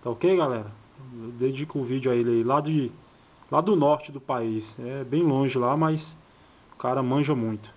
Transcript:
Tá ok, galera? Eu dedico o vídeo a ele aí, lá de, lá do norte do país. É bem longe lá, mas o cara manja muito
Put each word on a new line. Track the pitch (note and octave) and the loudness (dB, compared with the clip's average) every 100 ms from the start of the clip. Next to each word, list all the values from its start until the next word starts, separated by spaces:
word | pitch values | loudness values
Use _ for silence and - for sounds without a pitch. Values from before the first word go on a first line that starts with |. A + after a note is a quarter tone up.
Tá | A#2+ | -6
ok, | A#2 F3 F#3 | 0 2 4
galera? | D3 A#2 G#2 G#2+ - - C3 A#2+ | 2 -2 -6 -14 -20 -20 -18 -14
Eu | A2+ | -14
dedico | A#2+ B2+ C3+ D#3 D3 | -2 -2 -2 -6 -6
o | |
vídeo | B2 C3 C3 | -4 -2 2
a | A#2+ | 2
ele | A#2+ | 2
aí, | A#2 | 2
lá | A2+ C#3 | 2 2
de, | D3+ D#3 B2 - - _ _ - - | 2 0 0 -6 -20 _ _ -20 -2
lá | C#3+ | 0
do | F3+ G3 | 2 4
norte | C#3+ D3 - | 4 2 -2
do | C#3 | -14
país. | - B2+ A2+ A2 G#2+ - | -6 -4 -2 -4 -6 -12
É | B2 C3+ | -10 -8
bem | B2 C#3+ | -4 0
longe | E3+ C3+ C3+ B2+ | 2 2 2 2
lá, | B2 D3 | 0 2
mas | D#3+ D#3 D#3 - - - - - - | 2 0 -6 -20 -20 -20 -20 -20 -20
o | - | -6
cara | B2+ B2+ | -2 0
manja | B2+ C3+ C#3+ C#3 | 2 2 2 0
muito | A2+ G#2+ - | -2 -4 -10